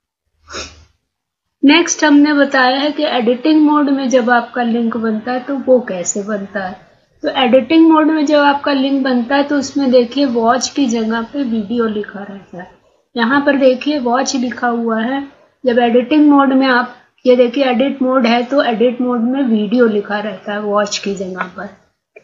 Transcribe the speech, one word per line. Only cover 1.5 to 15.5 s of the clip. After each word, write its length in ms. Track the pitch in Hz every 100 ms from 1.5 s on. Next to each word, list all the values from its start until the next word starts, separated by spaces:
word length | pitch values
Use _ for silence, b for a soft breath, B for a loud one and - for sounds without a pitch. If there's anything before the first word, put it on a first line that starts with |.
| _
Next 400 | 277 311 - -
हमने 300 | 311 285 294
बताया 440 | 294 277 285 254 269
है 120 | 294
कि 120 | 302 294
editing 560 | 247 226 247 311 311
mode 280 | 302 302 285
में 180 | 277 262
जब 200 | 254 233
आपका 340 | 240 233 254
link 340 | 240 226 233 233
बनता 340 | 226 214 240
है 120 | 254
तो 140 | 254 269
वो 220 | 240 254
कैसे 440 | - 185 175 214
बनता 440 | 202 208 196 208 185
है। 80 | - _ _ _ _
तो 60 | 302 - 247
editing 440 | 262 - 320 330
mode 220 | 311 302
में 140 | 320 294
जब 140 | 294
आपका 340 | 285 277 294
link 300 | 277 269 277
बनता 320 | 262 247 226 277
है 80 |
तो 160 | 285 294
उसमें 300 | - 285 269
देखिए 340 | 247 240 277 277 233
watch 340 | 226 247 -
की 180 | - 269
जगह 320 | 233 220 226 226
पे 100 | 294
video 440 | 254 226 196 240 220
लिखा 360 | 208 202 196
रहता 380 | 202 196 170 175
है। 100 | 185 _ _ _ _ 240
यहाँ 260 | 226 277 285
पर 120 | 277
देखिए 420 | 262 254 285 302
watch 340 | 240 247 262 277
लिखा 320 | 247 - 247
हुआ 340 | 233 226 220
है। 260 | 226 277 277 - _